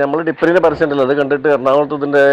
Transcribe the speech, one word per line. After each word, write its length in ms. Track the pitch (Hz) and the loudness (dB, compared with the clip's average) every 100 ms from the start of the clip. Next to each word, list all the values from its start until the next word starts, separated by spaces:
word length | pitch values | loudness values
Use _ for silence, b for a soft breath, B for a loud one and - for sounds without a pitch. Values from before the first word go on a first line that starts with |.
നമ്മള് 220 | 139 156 160 | -2 -2 -4
ഡിപ്പറിന്റെ 320 | 143 165 180 | -2 0 2
പരസ്യം 220 | 165 143 156 | 2 0 -2
ഉണ്ടല്ലോ, 180 | 143 131 | 0 0
അത് 60 | 143 | 0
കണ്ടിട്ട് 300 | 139 143 147 | -2 -2 0
എറണാകുളത്ത് 420 | 139 131 139 143 151 | 0 2 0 -2 -4
ഇതിന്റെ 240 | 143 143 139 | -2 2 4